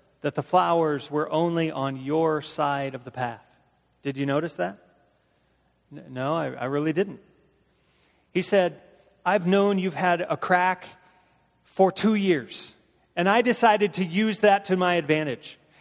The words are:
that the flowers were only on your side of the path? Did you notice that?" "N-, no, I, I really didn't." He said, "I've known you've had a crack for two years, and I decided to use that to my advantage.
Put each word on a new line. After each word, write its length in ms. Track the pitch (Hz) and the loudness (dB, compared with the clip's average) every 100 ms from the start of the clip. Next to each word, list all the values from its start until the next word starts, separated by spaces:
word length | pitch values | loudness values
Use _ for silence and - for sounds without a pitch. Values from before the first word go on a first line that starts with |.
| _ _ | _ _
that 120 | 147 | -6
the 80 | 147 | -6
flowers 680 | - 180 175 170 156 143 - | 0 2 2 2 0 -2 -4
were 200 | 147 160 | -4 -2
only 400 | 160 170 170 160 | 0 0 0 -2
on 260 | 143 135 135 | -4 -6 -6
your 440 | 131 156 160 156 | -4 0 0 -2
side 540 | - - 147 139 139 | -6 -4 -2 -2 -4
of 100 | 131 | -10
the 60 | 127 | -14
path? 340 | 127 123 110 _ _ _ _ _ _ | -8 -8 -8 _ _ _ _ _ _
Did 140 | 139 135 | -8 -4
you 80 | |
notice 320 | 139 143 165 - | -2 -2 -2 -6
that?" 220 | 175 202 _ _ _ _ _ _ _ _ _ _ _ | -8 -8 _ _ _ _ _ _ _ _ _ _ _
"N-, 140 | 147 - | -20 -14
no, 240 | 127 135 | -8 -4
I, 180 | 165 143 | -4 -4
I 120 | 127 123 | -6 -4
really 260 | 143 156 | -2 -2
didn't." 280 | 156 202 - - _ _ _ _ _ _ _ _ _ _ | -2 -4 -6 -20 _ _ _ _ _ _ _ _ _ _
He 100 | - | -4
said, 380 | - 202 175 151 - _ _ _ - | 2 2 2 -2 -20 _ _ _ 0
"I've 200 | 202 175 | 0 2
known 320 | 196 202 196 | 4 4 2
you've 160 | 185 | -2
had 280 | - 180 175 | -2 0 0
a 140 | - 151 | -2 -4
crack 500 | - 180 185 185 - - _ _ _ _ _ _ | 2 2 2 -2 -8 -20 _ _ _ _ _ _
for 280 | _ - 190 | _ 2 2
two 220 | 185 214 | 4 0
years, 580 | 214 196 156 110 - - - _ _ _ | 2 2 0 -2 -14 -16 -18 _ _ _
and 140 | - 180 | -2 2
I 140 | 220 | 4
decided 520 | 247 233 233 208 202 | 2 4 4 4 2
to 100 | 165 | 0
use 360 | 185 180 220 202 | -2 0 0 4
that 260 | 208 196 196 | 4 4 2
to 100 | 185 | 0
my 180 | 180 | 2
advantage. 640 | 175 147 156 151 120 - - _ _ | 0 0 0 0 -6 -12 -20 _ _